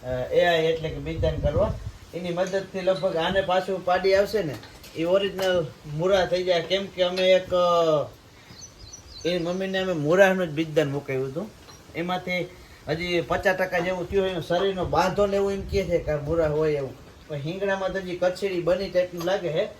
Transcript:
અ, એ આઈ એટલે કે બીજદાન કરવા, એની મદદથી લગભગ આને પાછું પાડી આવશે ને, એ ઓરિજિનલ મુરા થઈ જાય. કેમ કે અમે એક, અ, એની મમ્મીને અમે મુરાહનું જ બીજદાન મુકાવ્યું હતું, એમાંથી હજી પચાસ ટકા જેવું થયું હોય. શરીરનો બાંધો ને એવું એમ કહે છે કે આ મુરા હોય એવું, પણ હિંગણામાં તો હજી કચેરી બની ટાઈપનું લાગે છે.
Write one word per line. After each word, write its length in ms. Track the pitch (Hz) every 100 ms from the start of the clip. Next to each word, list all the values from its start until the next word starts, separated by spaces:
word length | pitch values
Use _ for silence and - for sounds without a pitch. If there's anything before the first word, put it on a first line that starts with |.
અ, 60 | 123 127 123
એ 140 | 156 175
આઈ 200 | 165 160
એટલે 240 | 160 156
કે 60 | 143
બીજદાન 440 | 147 165 160 147
કરવા, 340 | 143 160 214 - - - -
એની 200 | 165 180
મદદથી 480 | 170 185 190 190 -
લગભગ 340 | 185 185 185 160
આને 260 | 170 196
પાછું 440 | 180 185 185 185 180
પાડી 300 | 180 190 190
આવશે 280 | 202 214
ને, 120 | 165 117 - - - 147
એ 80 |
ઓરિજિનલ 640 | 165 190 196 180 190 180 147 - 151
મુરા 320 | 151 180 196 175
થઈ 180 | 180
જાય. 180 | 185 175
કેમ 260 | 165 190 196
કે 160 | 175
અમે 280 | 180 185 185
એક, 220 | 185 185
અ, 540 | 180 175 170 165 151 127 - - - - - - - - - - - 160
એની 140 | 180
મમ્મીને 400 | 165 185 190 190
અમે 140 | 185
મુરાહનું 540 | 170 143 180 196 190 175
જ 20 |
બીજદાન 420 | 147 160 151 147
મુકાવ્યું 360 | 143 139 135 135
હતું, 220 | 139 208 - - - - 147
એમાંથી 540 | 175 185 180 180 165 - - - -
હજી 340 | 160 175 175
પચાસ 360 | 147 175 202 185
ટકા 220 | 185 175
જેવું 300 | 175 185 175
થયું 180 | 196 190
હોય. 140 | 180
શરીરનો 440 | 151 175 196 185 160
બાંધો 400 | 147 185 170 202
ને 120 | 196
એવું 160 | 196
એમ 80 | 196
કહે 220 | 190 196
છે 140 | 180 170
કે 140 | 147
આ 100 | 151
મુરા 260 | 139 165 156
હોય 240 | 151 156
એવું, 220 | 147 135 123 - - -
પણ 80 | 151
હિંગણામાં 580 | 143 190 202 190 190
તો 40 | 180
હજી 200 | 180 175
કચેરી 440 | 180 180 196 180
બની 280 | 160 185 190
ટાઈપનું 340 | 170 180 175
લાગે 260 | 170 202 175
છે. 200 | 156 214 -